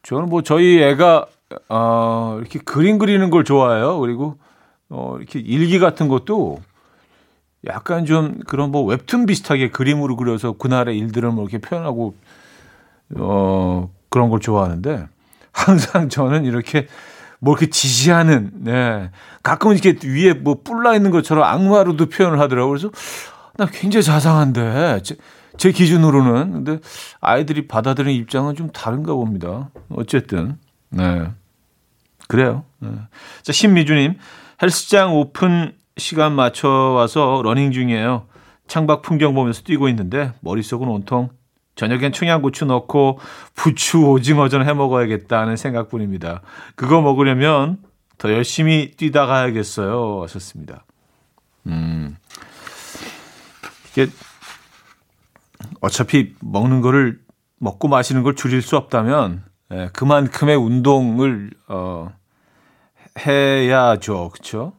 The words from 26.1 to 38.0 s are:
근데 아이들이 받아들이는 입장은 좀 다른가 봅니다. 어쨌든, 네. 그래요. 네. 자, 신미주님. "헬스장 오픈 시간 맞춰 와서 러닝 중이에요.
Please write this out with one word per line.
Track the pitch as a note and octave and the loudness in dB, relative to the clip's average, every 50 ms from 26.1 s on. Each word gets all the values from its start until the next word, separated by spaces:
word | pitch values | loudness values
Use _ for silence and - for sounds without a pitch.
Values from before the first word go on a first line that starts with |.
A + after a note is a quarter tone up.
| C#3 C#3 C3 B2 A#2 B2 D#3 F#3+ | 6 4 4 4 2 2 0 -2
근데 | - - C3 D3 D#3 D#3+ _ - - - - - - _ | -6 -6 -6 -6 -6 -8 _ -16 -20 -18 -20 -20 -16 _
아이들이 | - - A#2 C3 D#3 D3 D3+ D3 C#3+ | 0 0 2 2 0 -2 -4 -6 -6
받아들이는 | - - A2 A2 C3+ C3 C3 C#3 C#3 C3+ A#2+ | -4 -4 -2 -2 0 -2 0 0 -2 -2 -2
입장은 | A#2 A2+ - C3 C#3 D3 C#3+ | -4 -4 -4 -4 -4 -4 -6
좀 | D3+ E3 D3+ | -8 -10 -12
다른가 | - - - A2+ A#2 C#3 D3+ D#3+ D3+ | -12 -10 -8 -6 -6 -6 -4 -4 -4
봅니다. | C3 A#2+ A2 G#2 F#2 E2+ F2 F#2 A#2+ C#3 C#3 _ - - - | -4 -4 -4 -4 -6 -6 -8 -8 -10 -12 -14 _ -20 -18 -12
어쨌든, | - - A#2 - - C3 - - G2+ F2 E2 A2 D3 - _ _ _ _ _ _ | -10 -10 -6 -2 -2 -2 -2 -2 -6 -4 -4 -6 -8 -12 _ _ _ _ _ _
네. | - F2+ F#2 F2+ F2 F2 E2 E2+ A2 - _ _ _ _ _ _ _ _ _ _ _ _ _ _ _ _ - | -4 -2 0 0 0 -2 -4 -8 -10 -16 _ _ _ _ _ _ _ _ _ _ _ _ _ _ _ _ -10
그래요. | _ - B2 C3 A#2+ A#2 C3+ D#3 _ _ _ | _ 0 0 2 2 -2 -4 -10 _ _ _
네. | A#2 A2 A2+ G#2+ G#2+ - _ - - - - - | -14 -12 -12 -12 -14 -18 _ -20 -20 -20 -20 -16
자, | _ - | _ -4
신미주님. | C#3+ - - G#3 F#3+ F3 D#3 C#3+ D#3 D3 C#3 D3+ F#3 - - - - - - - _ _ | -2 2 4 4 4 4 4 2 2 2 2 0 -2 -6 -12 -20 -20 -20 -20 -20 _ _
"헬스장 | - F3+ E3 - - - G3+ G3+ F#3+ F#3 E3 | 0 0 0 -2 -2 2 2 2 4 4 2
오픈 | D3+ C#3+ C#3 _ - F#3 F3+ F3 E3+ E3 - - _ _ _ _ | 0 0 -2 _ 0 2 2 2 2 0 -4 -8 _ _ _ _
시간 | - - - E3 D#3 D3+ D3+ D3 | -12 -10 -6 -2 0 0 2 2
맞춰 | C#3 B2+ A#2+ - - - C#3 | 2 2 0 0 -2 0 0
와서 | C3+ C3+ C3 C3 C3 B2 A#2 A2+ - D#3 D3 C3 C3+ C3 A#2+ | 2 2 2 2 2 2 0 2 2 0 2 2 0 0 0
러닝 | A2 A#2 C3+ C#3 C#3 | 0 0 2 0 0
중이에요. | B2+ B2+ B2+ B2 A#2 A2 | 0 -2 -2 -2 -2 -2